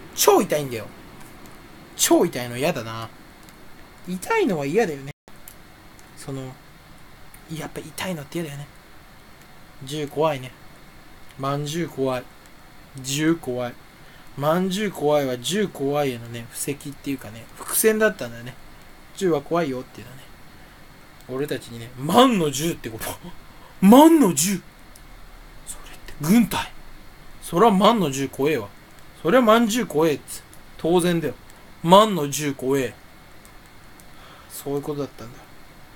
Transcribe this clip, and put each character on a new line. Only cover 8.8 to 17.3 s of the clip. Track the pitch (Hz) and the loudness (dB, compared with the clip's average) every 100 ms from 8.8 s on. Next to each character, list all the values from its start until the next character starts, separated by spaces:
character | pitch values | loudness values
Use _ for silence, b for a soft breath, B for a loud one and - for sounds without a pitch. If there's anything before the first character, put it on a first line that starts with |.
| - - - - - - - - - - | -20 -20 -20 -20 -20 -20 -20 -20 -20 -18
銃 | 135 151 143 | -10 -8 -6
怖 | 143 160 | -2 0
い | 139 | -2
ね。 | 127 - - - - - - - - - | -8 -16 -20 -20 -20 -20 -20 -20 -18 -8
ま | 135 143 | -4 -4
ん | 147 | -4
じ | 165 | -6
ゅ | 156 | -6
う | |
怖 | - 131 127 | -4 -2 -4
い。 | - - - - - - - 135 | -8 -18 -20 -20 -20 -20 -18 -14
銃 | 127 143 156 | -6 0 0
怖 | 165 131 123 120 | 0 -2 -6 -6
い。 | - - B B B B - | -10 -18 B B B B -4
ま | 143 175 | 0 2
ん | 190 | 0
じ | 185 | -2
ゅ | 214 | -4
う | |
怖 | - 147 147 | -2 0 2
い | 135 | 0
は | 127 | -4
銃 | 120 190 202 | -4 -2 -2
怖 | - 139 147 | -2 -2 0
い | 143 | -2
へ | 120 | -4
の | 117 | -10
ね、 | 117 117 | -14 -12
布 | - | -10
石 | - | -8
っ | 139 147 | -8 -10
て | 139 - | -12 -8
い | |
う | 135 | -8
か | 107 | -10